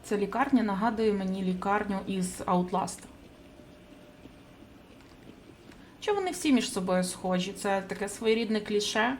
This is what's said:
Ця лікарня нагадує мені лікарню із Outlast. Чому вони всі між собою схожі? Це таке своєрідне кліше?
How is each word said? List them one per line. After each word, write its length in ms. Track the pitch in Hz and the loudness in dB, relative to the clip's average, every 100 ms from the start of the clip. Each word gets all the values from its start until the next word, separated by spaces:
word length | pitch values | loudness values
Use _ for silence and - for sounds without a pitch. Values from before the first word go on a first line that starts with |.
| - | -2
Ця 100 | 202 | -2
лікарня 460 | 196 226 277 254 | 0 0 2 4
нагадує 500 | 214 196 226 214 220 | 2 2 0 2 2
мені 300 | 202 190 190 | 2 -2 -2
лікарню 560 | 185 185 196 202 202 196 190 | -2 -2 0 0 0 -4 -2
із 340 | 190 180 - | -2 -2 -4
Outlast. 580 | - 180 180 185 190 - - - - - - - - - - - - - - - - - - - - - - - - - - - - - - - | 0 2 2 0 -2 -8 -16 -20 -20 -20 -20 -20 -20 -20 -20 -20 -20 -20 -20 -20 -20 -20 -20 -20 -20 -20 -20 -20 -20 -20 -20 -20 -20 -20 -20 -8
Чому 200 | - 403 | -2 0
вони 120 | 370 | 0
всі 220 | 359 311 | -2 4
між 180 | 247 - | 4 2
собою 320 | 202 185 185 | -4 0 2
схожі? 500 | 180 - 185 180 180 | 0 -4 0 0 -2
Це 280 | 196 208 196 | -4 0 0
таке 280 | 190 190 233 | -2 -6 -6
своєрідне 520 | - 220 226 226 214 | 0 2 2 2 -2
кліше? 560 | 214 208 202 220 233 | 0 0 0 0 0